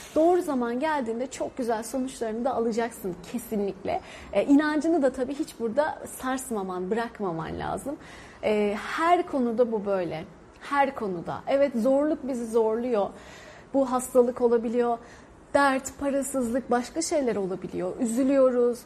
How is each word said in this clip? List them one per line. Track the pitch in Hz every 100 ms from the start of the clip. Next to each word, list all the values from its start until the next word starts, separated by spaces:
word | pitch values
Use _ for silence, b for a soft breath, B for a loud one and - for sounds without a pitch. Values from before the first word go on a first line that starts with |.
| B
Doğru | 302 330 359
zaman | 294 262 240 247
geldiğinde | 311 302 226 226 262
çok | - 311 -
güzel | 233 220
sonuçlarını | 226 269 254 - 226 220
da | 247
alacaksın | - 233 220 233 - 196 175 -
kesinlikle. | 233 - 214 202 185 185 - - B B
E, | -
inancını | 240 285 302 302 320 330
da | 262
tabii | 262 254
hiç | 277 311 -
burada | 226 214 311 - 226 -
sarsmaman, | 254 262 - 220 190 180 185
bırakmaman | 214 233 - 190 165 156 165
lazım. | 151 170 262 311 B B B B
E, | 202 214 208 208 - -
her | 330 359 349
konuda | 285 240 226 240
bu | 220 202
böyle. | 190 170 156 190 - - -
Her | - 285 277
konuda. | 269 208 175 - 139 -
Evet, | 277 285 233
zorluk | 233 269 302 320 254
bizi | 247 233
zorluyor. | 226 220 220 247 220 196 - B B B B B
Bu | 269 254
hastalık | 254 247 262 247 247
olabiliyor. | 240 233 226 240 240 233 B B B - -
Dert, | 285 285 262 262 -
parasızlık, | 285 269 262 269 240 254 -
başka | 240 240 320
şeyler | 320 320 254 208
olabiliyor. | 190 185 190 175 185 -
Üzülüyoruz, | 233 226 269 277 254 247 240 233